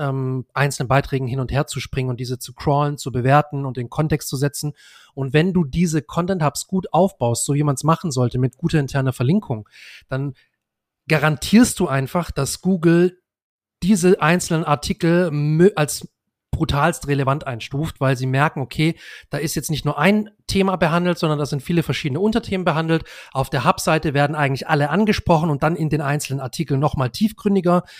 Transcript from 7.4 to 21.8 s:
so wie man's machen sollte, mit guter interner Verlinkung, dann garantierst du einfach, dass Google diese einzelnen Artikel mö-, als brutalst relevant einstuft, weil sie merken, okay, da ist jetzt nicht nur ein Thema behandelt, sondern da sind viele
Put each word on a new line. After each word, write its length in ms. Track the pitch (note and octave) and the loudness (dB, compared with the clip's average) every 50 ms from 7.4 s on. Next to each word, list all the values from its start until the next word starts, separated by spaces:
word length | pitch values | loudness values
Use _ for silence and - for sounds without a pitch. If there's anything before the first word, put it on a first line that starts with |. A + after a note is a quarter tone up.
| - | -2
so 100 | - C#3 | -2 0
wie 80 | C#3+ | 0
man's 220 | D3+ D3 C#3 - - | 0 0 0 0 0
machen 260 | D3+ D#3+ - - E3+ | 0 0 0 -2 -2
sollte, 280 | B2 B2+ B2 A#2 - B2 | 0 0 0 0 0 0
mit 180 | C3 B2 - | 0 -2 -2
guter 240 | _ - E3 - D#3 | _ -2 0 0 0
interner 320 | C#3+ B2 - C#3 C3 C3+ | 0 0 -2 -2 -2 -2
Verlinkung, 560 | B2 - B2+ B2+ F3+ G#3+ - - B2+ G#2+ G2+ - - - - - - - - - | -2 0 2 2 2 2 0 -2 -6 -8 -8 -12 -20 -20 -20 -20 -20 -20 -12 -8
dann 260 | C3+ C3 C#3 C#3+ C3 _ _ _ _ _ _ _ _ _ _ _ _ _ _ | -6 -6 -6 -6 -8 _ _ _ _ _ _ _ _ _ _ _ _ _ _
garantierst 720 | - D#3 D3+ C#3+ D#3 D#3 - - - G3 A3+ B3 - - - | -2 0 2 2 0 0 -2 2 4 6 6 6 4 2 -2
du 80 | F#3 | -2
einfach, 460 | D3+ C3+ C#3 C3+ - - F3 E3 - | 0 0 -2 -2 -2 -2 -4 -4 -4
dass 300 | - - C#3 - - - | -4 -4 -4 -4 -4 -4
Google 580 | - F3+ G3 E3+ D#3 E3+ E3+ E3+ F3+ F#3 - _ _ _ _ _ _ _ _ _ _ _ _ _ | -2 0 0 2 4 4 6 6 4 2 0 _ _ _ _ _ _ _ _ _ _ _ _ _
diese 400 | - F3+ A3 F3 E3+ F3+ G3 - | 0 2 2 4 6 4 4 4
einzelnen 400 | D3+ D3+ F3 F3+ - - E3+ D#3+ | 4 2 2 2 0 0 -2 0
Artikel 720 | E3 D#3 D3 - - - G3 - - E3 E3+ F3 F3+ E3 | 0 0 -2 -2 -2 -4 -4 0 2 2 4 4 2 0
mö-, 400 | D3 D3 D3 D3+ D#3 D#3+ F3 G3+ - | 0 0 0 2 4 6 6 4 4
als 340 | - D3+ C#3 - - - - _ _ _ _ _ _ _ _ | 2 -2 -2 -4 -8 -12 -16 _ _ _ _ _ _ _ _
brutalst 560 | - - D#3+ - - C#3+ D3 E3+ E3 - - C#3+ | -4 -4 -2 0 0 2 2 0 0 -2 -4 -2
relevant 400 | C#3+ C#3 C3+ C3 C3+ D#3 - C3+ | -2 0 0 0 -2 -2 -4 -8
einstuft, 520 | B2 A2 - - - C#3+ D#3+ D#3 - - | -8 -8 -8 -8 -6 -6 -6 -6 -4 -2
weil 160 | C#3 C3+ C3+ | 0 0 0
sie 120 | B2 C3 C3 | 0 -2 -2
merken, 320 | C3 C3+ D3 D#3+ - D#3 | 0 2 0 0 -2 -4
okay, 340 | B2+ - - - D#3 D#3+ D#3+ - - - - - - _ | -8 -6 -2 0 0 0 0 -4 -10 -20 -20 -20 -14 _
da 100 | - - | -8 -6
ist 180 | D#3 D#3+ - | -6 -4 -4
jetzt 140 | D#3+ C#3 - | -6 -6 -4
nicht 140 | D#3 B2+ - | -4 -4 -2
nur 140 | D3 C#3+ D3 | -2 0 2
ein 320 | D3 F#3+ G#3 G#3+ G#3 - - _ _ | 2 4 4 2 0 -4 -10 _ _
Thema 300 | - - G3 F#3+ F#3+ F#3 | -2 0 0 2 2 2
behandelt, 420 | E3 F3+ D#3 D#3+ E3+ F3+ F3+ F3 - | 2 2 2 2 2 0 0 0 0
sondern 220 | F3 D#3 D3+ C#3+ | 0 -2 0 -2
da 60 | D3+ | -2
sind 180 | B2+ D3+ C#3 - | -4 -4 -4 -4
viele 180 | - F3 E3+ | -2 0 0